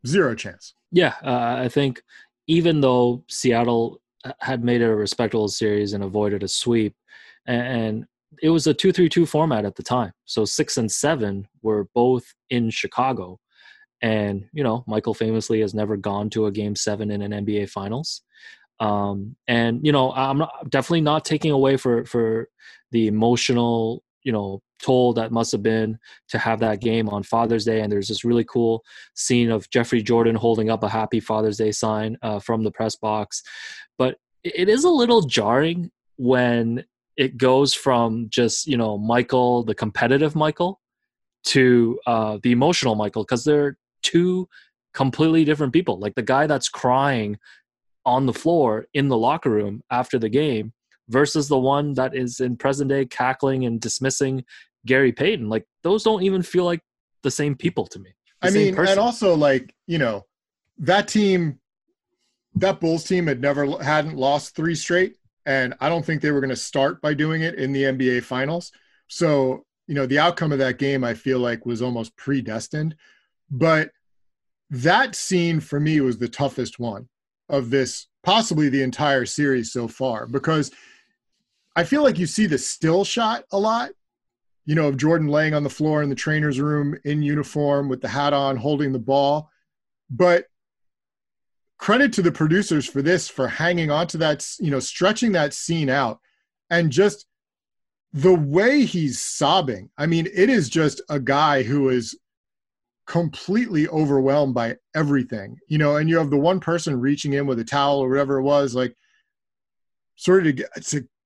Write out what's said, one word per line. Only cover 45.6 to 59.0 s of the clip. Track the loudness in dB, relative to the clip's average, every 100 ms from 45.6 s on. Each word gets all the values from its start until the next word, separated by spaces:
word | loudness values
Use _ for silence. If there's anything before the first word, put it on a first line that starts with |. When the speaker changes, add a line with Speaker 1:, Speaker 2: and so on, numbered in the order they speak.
| -2
Speaker 2:
people. | -2 -4 -4
Like, | -6
the | -6
guy | 0 0
that's | 2 -2 -4
crying | -4 0 2 0 -2 -4 -8 -16 -20 _ _ _ _
on | -2 0
the | 0
floor | 0 0 2 2 0 -4
in | -2 0
the |
locker | 2 0 0 0
room | 0 -2 -8 _
after | -4 -2 -2
the | 0
game | 0 0 -2 -6 _ _ _ -2
versus | 2 2 0 0
the | 2
one | 2 0 0
that | -2 -2
is | -2 -6 -4
in | -4 0
present | -2 0 0
day | 0
cackling | -2 -2 -2 0 -2 0
and | -2 -4
dismissing | -6 -4 -4 0 -2 -2 -8 -20 _ _
Gary | 0 4 4
Payton. | 2 -2 -2 -2
Like, | -4 -6 _
those | -2 0
don't | 2 2
even | 0 -2
feel | 0 0
like | 0 -4 _ _ _ _
the | -4
same | -2 -2
people | -2 -4 -4 -8
to | -12
me. | -20 _ _ _
The | 0
Speaker 1:
I |
Speaker 2:
same | 4
Speaker 1:
mean, | 2
Speaker 2:
person. | 2 2
Speaker 1:
and |
also, | 2